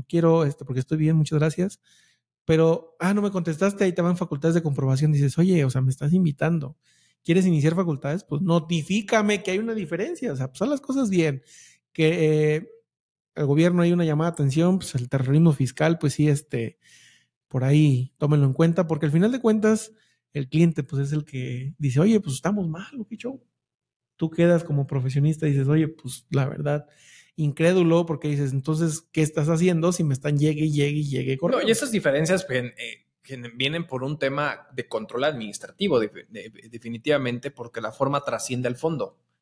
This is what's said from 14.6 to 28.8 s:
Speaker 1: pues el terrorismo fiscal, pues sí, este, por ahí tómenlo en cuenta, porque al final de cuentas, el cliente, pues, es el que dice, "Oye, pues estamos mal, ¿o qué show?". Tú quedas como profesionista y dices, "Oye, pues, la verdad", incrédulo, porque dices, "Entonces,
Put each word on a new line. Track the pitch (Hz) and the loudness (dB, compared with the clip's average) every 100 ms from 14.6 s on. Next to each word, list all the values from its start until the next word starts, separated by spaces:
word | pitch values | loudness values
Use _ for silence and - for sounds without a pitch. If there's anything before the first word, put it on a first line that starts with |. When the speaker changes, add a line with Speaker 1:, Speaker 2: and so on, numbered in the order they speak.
| 175 185 | 2 2
Speaker 1:
pues | - 131 | -2 -6
el | 123 | -2
terrorismo | 135 127 151 165 | -2 2 4 6
fiscal, | 139 127 - 156 165 | 4 0 0 0 2
pues | 147 | 0
sí, | - 151 | 2 2
este, | 143 - 127 110 - _ _ _ _ _ _ _ | 2 -2 -6 -6 -10 _ _ _ _ _ _ _
por | 131 | -2
ahí | 131 151 151 127 127 - | 2 4 4 2 -2 -2
tómenlo | 147 147 139 | 0 4 2
en | |
cuenta, | 131 165 170 165 | 2 2 2 0
porque | 156 151 | -2 0
al | |
final | 160 214 | 2 2
de | 254 | 2
cuentas, | 233 220 214 220 - _ _ _ _ | 0 2 2 0 -4 _ _ _ _
el | 143 131 | -10 -2
cliente, | 156 170 160 | 2 2 2
pues, | 139 135 | -4 -4
es | 139 | -2
el | 151 147 | -4 -6
que | 131 127 123 135 - | -8 -8 -8 -10 -4
dice, | 143 127 | 0 2
"Oye, | 196 220 | 4 2
pues | 160 135 | 0 -4
estamos | 170 208 170 | -2 -2 -4
mal, | 160 202 285 | -6 -12 -14
¿o | 208 | -14
qué | 226 | -12
show?". | 240 269 _ _ _ _ _ _ _ - | -12 -14 _ _ _ _ _ _ _ -6
Tú | 160 | -4
quedas | 160 170 170 | 2 4 2
como | 165 143 135 | 0 -2 -2
profesionista | 139 131 139 147 156 151 | -4 -2 0 0 0 0
y | |
dices, | 139 135 | 0 2
"Oye, | 156 156 | 2 0
pues, | - 127 - - | -4 -14 -14 -4
la | 135 135 | -2 -2
verdad", | - 147 147 147 _ _ - _ - | -4 -4 -4 -6 _ _ -20 _ -6
incrédulo, | 147 139 165 185 170 165 170 | -4 0 2 4 4 4 2
porque | 147 151 | -4 -4
dices, | 143 139 | -2 -2
"Entonces, | 135 131 156 | -2 -2 0